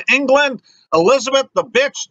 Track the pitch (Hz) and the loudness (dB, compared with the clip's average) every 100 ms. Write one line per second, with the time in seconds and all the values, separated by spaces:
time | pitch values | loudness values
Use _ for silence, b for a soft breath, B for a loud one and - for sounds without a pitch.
0 | - 254 269 277 285 233 b b b 160 | 0 -2 2 2 2 -4 b b b 0
1 | 175 269 233 269 269 185 - 240 277 - | 2 0 0 -2 -2 -4 -2 -2 -2 -6
2 | - | -6